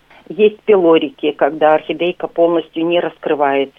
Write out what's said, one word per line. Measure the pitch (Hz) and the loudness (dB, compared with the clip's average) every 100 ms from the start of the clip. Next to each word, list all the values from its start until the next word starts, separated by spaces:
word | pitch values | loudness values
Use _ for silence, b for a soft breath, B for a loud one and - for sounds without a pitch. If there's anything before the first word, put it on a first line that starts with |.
| b b - | b b -10
Есть | 165 214 208 - | 0 0 0 0
пилорики, | 202 165 160 151 - 147 | 2 4 2 0 -6 -6
когда | - 151 156 156 156 | -2 -4 0 2 2
орхидейка | - 156 175 - 156 | -2 -6 -6 -6 -6
полностью | - 170 165 156 160 165 | -2 0 0 -4 -6 -2
не | 175 | -2
раскрывается, | 165 - - 147 139 139 135 | -4 -6 -6 -2 0 -2 -4